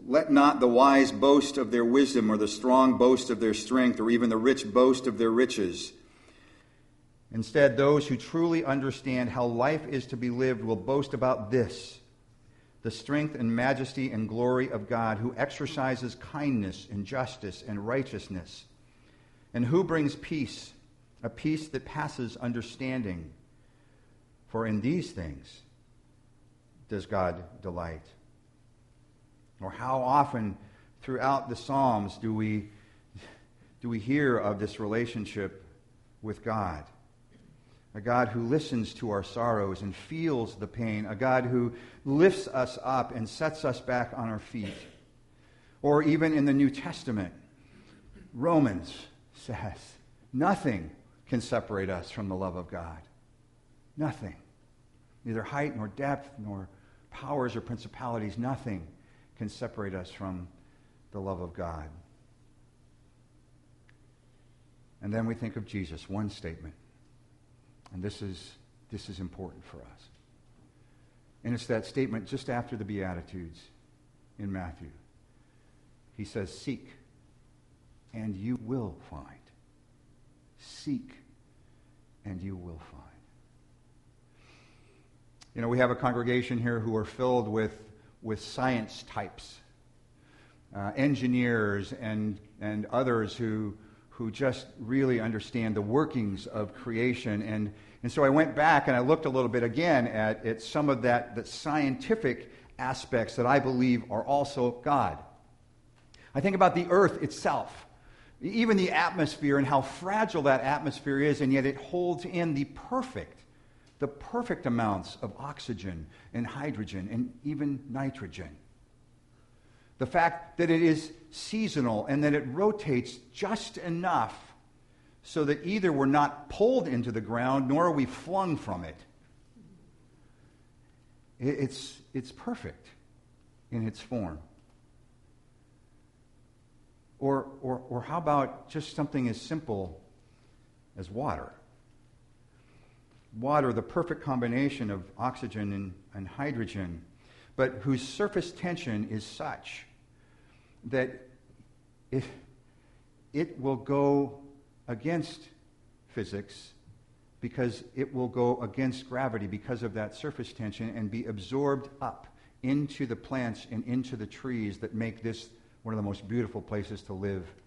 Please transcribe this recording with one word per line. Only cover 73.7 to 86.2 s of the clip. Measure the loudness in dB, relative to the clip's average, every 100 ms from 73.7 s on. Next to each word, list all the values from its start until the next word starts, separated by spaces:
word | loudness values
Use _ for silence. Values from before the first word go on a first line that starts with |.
| -20 _ _ _ _ _ -10
in | -6
Matthew. | -6 -8 -12 -16 -20 -20 _ _ _ _ _ _ _ _ -20 _ -12
He |
says, | -8 -6 -6 -8
"Seek, | -8 -8 -10 -20 -20 -20 -20 -20 _ _ _ _ _ -20 _
and | -8 -6 -4
you | -4 -4
will | -4 -4 -4 -8 -16
find. | -16 -18 -20 -20 _ _ _ _ _ _ -20 -20 _ _ -20
Seek, | -20 -10 -6 -6 -6 -20 -20 -20 _ _ -20 -20 -20 -20 _ _
and | -12 -8
you | -8 -10
will | -10 -14 -16
find." | -20 -20 -20 -20 -20 -20 _ _ _ _ -20 -20 _ _ _ -20 -20 -20 -20 -20 -20 -20 -20 -20 -20 -14
You | -4
know, | 0
we | 4
have | 4
a | 4
congregation | 0 0